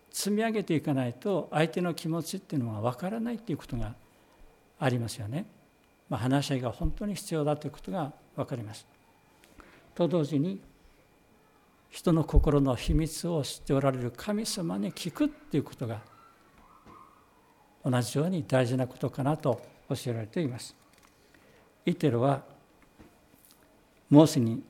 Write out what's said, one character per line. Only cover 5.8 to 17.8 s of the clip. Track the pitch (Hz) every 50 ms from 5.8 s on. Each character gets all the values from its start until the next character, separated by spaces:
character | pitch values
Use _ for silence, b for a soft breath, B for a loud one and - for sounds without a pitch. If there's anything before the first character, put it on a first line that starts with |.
| _ _ _ _ _ _
ま | 127 107
あ、 |
話 | 110 127 135 143 139
し | -
合 | 143
い | 127
が | 123 117
本 | 107 - 170 156
当 | - - 214
に | 208 202
必 | - - - 170
要 | 156 143
だ | 151 151
と | 151 -
い | 139
う |
こ | 143 -
と | - -
が | 185 185 151 139 - - - - -
分 | - 127
か | - 139
り | 120
ま | 110 107 107
す。 | - - _ _ _ _ _ _ _ _ _ b b b b b b b b b b b b -
と | - 175 160
同 | 180 175 147
時 | 139 156 139
に、 | 147 185 196 190 - - - _ _ - - _ _ _ _ _ _ _ _ _ _ _ _ _ _ _ _ _ _ _
人 | - - - 185
の | 160 165 147
心 | - 156 151 - 160 143 143
の | 139 135 123
秘 | - - - 156
密 | 147 160 151 - - - 170
を | 170 156
知 | 127 - - -
っ | -
て | -
お | 147 135
ら | 139 139
れ | 131 127
る | 120 120 -
神 | - - 208 208 208 226
様 | - - 202 170 170 180 196
に | 202 190
聞 | - - - 165
く | - - 294
っ | 294
て | 302 - - - -
い | 147
う |
こ | 117 - -
と | - 139
が | 110 113 107 - - - - - - - _ _ - _ - - - - - _ - - - - - - - _ _ _ _ _ _ _ _ _ _ _ _